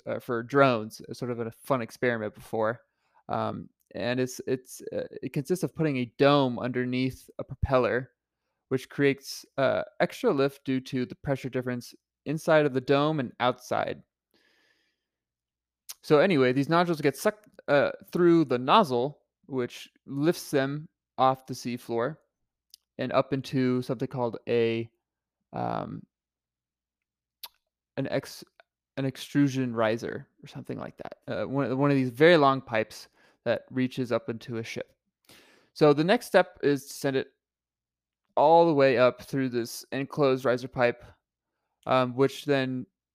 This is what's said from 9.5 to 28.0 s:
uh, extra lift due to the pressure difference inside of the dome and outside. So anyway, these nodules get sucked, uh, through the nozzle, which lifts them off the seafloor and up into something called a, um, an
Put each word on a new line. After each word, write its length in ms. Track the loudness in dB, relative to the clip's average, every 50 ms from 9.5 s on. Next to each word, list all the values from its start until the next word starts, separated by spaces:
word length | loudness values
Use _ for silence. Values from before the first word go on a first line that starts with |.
| _ 0
uh, 240 | 0 2 2 0 -2 -6 _ _
extra 320 | -2 -2 -2 -2 0 0
lift 340 | 2 2 0 0 -2 -6 _
due 160 | -4 -4 -4
to 240 | -4 -6 -6 -6 -6
the 100 | -6 -8
pressure 340 | -10 -6 -6 -4 -4 -6 -6
difference 440 | -6 -6 -4 -4 -6 -8 -10 -14 -20 _ _ _ _ _ _
inside 400 | -8 -8 -4 0 2 4 4 4
of 80 | 2 0
the 80 | -2
dome 380 | 0 2 2 2 2 0 -2 -2
and 120 | -4 -6 -4 -2
outside. 640 | -2 -2 -2 -2 -6 -6 -4 -4 -4 -4 -6 -10 _ _ _ _ _ _ _ _ _ _ _ _ _ _ _ _ _ _ _ _ _ _ _ _ _ _ _ _ _ _ _ _ _ _ _ _ _ -20 -20 -20
So 180 | _ 4 4 6
anyway, 320 | 6 6 4 4 4 4
these 180 | 4 2 0 2
nodules 300 | 2 2 2 2 0 0
get 160 | 0 0 -2
sucked, 320 | 0 -2 -4 -4 -4 _ _ _ -14 -2 2
uh, 240 | 2 2 2 2 -2 -6 -14 -8
through 340 | -2 2 4 6 6 6 4
the 120 | 2 0 -2
nozzle, 600 | 2 4 4 4 4 4 0 -2 -2 -4 -6 -10 _ _ _ _ _
which 420 | -8 -6 -4 -4 -6 -8 -14 -20 -20 _ _ _
lifts 440 | -10 -6 0 0 0 0 0 -6 -2
them 360 | 0 0 0 0 -4 -8 -10 -14 _ _ _ _ _ 2
off 280 | 2 4 2 0 _
the 80 | -12 -12
seafloor 640 | -10 -8 -8 -8 -8 -6 -4 -2 -2 -2 -2 -4 -10 _ _ _ _ _ _ _ _ _ _ -20 _ _ _ _ -8
and 140 | -8 -2
up 220 | 0 -2 0 0 -4
into 480 | -6 -6 -4 -2 0 0 0 0 -2 -2
something 240 | -4 -6 -6 -6 -8
called 300 | -6 -4 -4 -4 -6 -8 -6 -2
a, 420 | 0 0 2 0 0 -2 -6 -8 _ _ _ _ _ _ _ _ _ _ _ _ -10
um, 480 | -6 -6 -4 -4 -6 -8 -8 -12 -14 -16 _ _ _ _ _ _ _ _ _ _ _ _ _ _ _ _ _ _ _ _ _ _ _ _ _ _ _ -20 -20 _ _ _ _ _ _ _ _ _
an 100 | -8